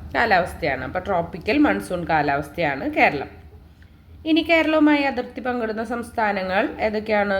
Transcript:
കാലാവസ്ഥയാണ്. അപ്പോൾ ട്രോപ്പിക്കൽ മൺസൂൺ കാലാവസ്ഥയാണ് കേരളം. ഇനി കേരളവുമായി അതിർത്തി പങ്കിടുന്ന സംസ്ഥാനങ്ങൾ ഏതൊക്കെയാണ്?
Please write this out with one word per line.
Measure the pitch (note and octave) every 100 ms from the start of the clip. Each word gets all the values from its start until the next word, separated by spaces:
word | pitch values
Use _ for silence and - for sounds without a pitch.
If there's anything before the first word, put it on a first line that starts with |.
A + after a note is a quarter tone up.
| - C4
കാലാവസ്ഥയാണ്. | A3+ F#3 F3+ - D3+ C3 C3
അപ്പോൾ | F3+ G3+
ട്രോപ്പിക്കൽ | F3 E3+ F3+ G#3 D4 C#4
മൺസൂൺ | G3+ - F3+ E3+
കാലാവസ്ഥയാണ് | D#3 C#3+ C#3+ D3+ - D3 C3+ D4 D#4+
കേരളം. | G#3+ C#3+ A#2 - - - - - - - - - D#4+
ഇനി | D#4+ D#4+
കേരളവുമായി | E4 D#4 D#4 D4+ D4 C#4
അതിർത്തി | A#3+ - B3+ B3
പങ്കിടുന്ന | B3 A3 G#3+ A3+ A#3+
സംസ്ഥാനങ്ങൾ | A#3 A#3+ G#3+ G3+ F#3 F#3+ D4+ - G#3+
ഏതൊക്കെയാണ്? | G#3+ G#3+ G#3 G3+